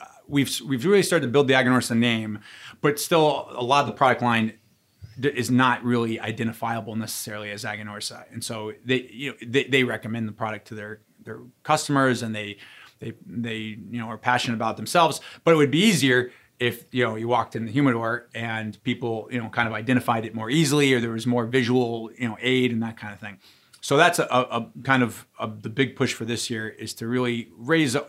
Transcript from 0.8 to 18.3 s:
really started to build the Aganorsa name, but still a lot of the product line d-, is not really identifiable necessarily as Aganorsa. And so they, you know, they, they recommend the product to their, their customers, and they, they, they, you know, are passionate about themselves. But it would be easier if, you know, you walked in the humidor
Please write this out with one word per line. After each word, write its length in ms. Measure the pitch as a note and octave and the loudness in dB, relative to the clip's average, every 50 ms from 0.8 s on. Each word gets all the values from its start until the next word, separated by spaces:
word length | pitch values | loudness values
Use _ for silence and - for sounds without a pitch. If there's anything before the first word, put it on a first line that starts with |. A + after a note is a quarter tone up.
| A#2+ | 2
really 180 | F3 G3+ G3+ F3+ | 4 4 4 4
started 240 | - F3+ E3 C#3 | 4 2 0 0
to 60 | B2 A2+ | 4 4
build 160 | C#3 C#3+ B2+ | 4 6 6
the 60 | C3 | 4
Aganorsa 420 | C3 B2+ B2+ B2+ B2 A#2 - B2 A#2 | 4 6 4 4 2 2 2 2 2
name, 400 | A#2+ A#2+ A#2 A2 A2 G#2+ G#2 G2+ - - - - - - - _ | 2 2 2 0 -2 -6 -8 -10 -12 -18 -20 -20 -20 -20 -16 _
but 180 | - D#3 D3 - | 0 0 0 0
still 500 | - - F3 E3 D#3 D3+ C#3 C3+ - - | -2 2 4 4 4 4 2 0 -6 -10
a 120 | - B2+ B2 | -8 -6 2
lot 200 | A#2+ C#3 C#3+ C#3 | 4 4 4 4
of 40 | A#2+ | 2
the 40 | A2+ | 2
product 300 | - C#3 C3 A#2+ A2+ A#2+ | 4 4 4 4 4 2
line 320 | A#2+ A#2 A2+ A2 A2 A2 _ _ _ _ _ _ _ _ _ - - - C#3 | 2 2 2 0 0 -4 _ _ _ _ _ _ _ _ _ -20 -20 -12 -2
d-, 100 | B2 D3 | -2 -2
is 220 | C#3+ A#2+ A#2 G#2+ | 0 0 -2 2
not 340 | B2+ B2 C3 B2+ B2 - A#2 | 4 4 4 4 2 2 0
really 340 | B2 A#2+ A#2+ A#2 A2+ A2+ A2 | 0 0 0 0 0 -2 -4
identifiable 760 | - G#2 A2 G#2+ A#2 A2+ A2 - - A#2 A#2 A2+ G2+ A#2 G#2+ | -6 -6 -6 -4 -4 -6 -4 -6 -6 -6 -4 -6 -6 -6 -6
necessarily 540 | A2 A2 G#2+ - - - - G#2+ G#2 G#2+ G#2 | -6 -6 -6 -8 -8 -8 -10 -10 -10 -10 -10
as 140 | G#2 G2+ A2+ | -10 -8 -8
Aganorsa. 600 | A2 G#2 G#2 G#2+ G#2+ G#2 G#2 G#2 - A#2 - - - - | -8 -8 -8 -10 -12 -12 -10 -10 -10 -12 -14 -20 -16 -14
And 100 | A#2 A2+ | -12 -10
so 300 | - B2 A2 G#2+ G#2+ G#2+ - _ | -8 -8 -8 -8 -10 -10 -12 _
they, 280 | A#2+ C3 B2+ B2+ - G2 | 0 0 0 0 -4 -12
you 180 | A#2 C#3+ C3+ | -10 -8 -8
know, 60 | A2+ - A#2 | -8 -10 -12
they, 180 | A#2+ A2+ C3+ B2+ | 0 0 0 0
they 200 | B2+ B2+ C3+ B2+ | 4 2 2 4
recommend 420 | A#2+ A2+ G#2+ - A2 A2 A#2 A2+ | 2 0 -6 -6 -6 -6 -4 -4
the 60 | G#2+ G#2 | -6 -6
product 360 | - A#2 G#2+ G#2+ G#2 G#2 - | -6 -6 -6 -6 -8 -12 -14
to 60 | A2+ | -14
their, 260 | G#2+ G#2 G#2 G#2+ G#2+ _ _ _ _ - | -14 -12 -12 -14 -18 _ _ _ _ -16
their 180 | A#2+ A2 B2 B2 B2 _ _ _ | -16 -16 -16 -16 -20 _ _ _
customers, 580 | - D3+ D3+ - - D3 C#3 C3+ C3 B2 A2 A#2 | 0 0 0 2 0 2 4 4 4 2 0 -2
and 120 | A2+ G#2+ | -6 -6
they, 220 | G#2+ G#2 G#2 G2+ G2 - - - - - - _ _ | -6 -8 -8 -10 -14 -16 -20 -20 -20 -20 -20 _ _
they, 120 | - A2+ A2 - - | -12 -12 -12 -12 -16
they, 300 | - - A#2 A#2 A#2 A2+ | -10 -8 -6 -6 -4 -6
you 420 | A2 A2 A2 G#2+ - - G2 A2 A#2+ | -6 -6 -8 -10 -12 -14 -10 -8 -8
know, 80 | A2+ | -8
are 120 | A2+ A2+ G#2 | -8 -10 -4
passionate 360 | - B2 B2 B2 - B2+ A#2 | 0 0 0 2 0 -2 -2
about 220 | A2 A#2 A2+ G#2+ - | -2 -2 -2 -2 -4
themselves. 420 | B2 B2 - F3 E3+ D#3+ - - - - - - _ | -8 0 4 4 4 4 2 -4 -10 -14 -20 -2 _
But 80 | E3 E3 | 4 6
it 40 | D#3 | 6
would 120 | D3 C3+ | 6 6
be 100 | B2 D#3 G3 | 6 4 6
easier 500 | A3+ G3+ C#3 B2 C3+ B2+ B2+ B2 B2 - - _ _ _ _ | 6 4 4 4 4 4 4 2 0 -6 -18 _ _ _ _
if, 280 | B2+ A#2+ A#2 - - _ - | -2 -2 -2 -4 -12 _ -2
you 120 | B2 B2 | 0 0
know, 120 | A2+ A2 | 0 0
you 120 | A2 A2+ A#2 | -4 -2 0
walked 280 | B2 A#2 A2 - - | 2 0 0 -2 -4
in 100 | A#2 A2+ | -8 -6
the 60 | A2+ G#2 | -2 0
humidor 560 | C#3 D3 C#3 A#2+ A#2 A#2 A2+ A#2 A#2+ - _ | 2 4 4 4 2 0 -2 -4 -4 -6 _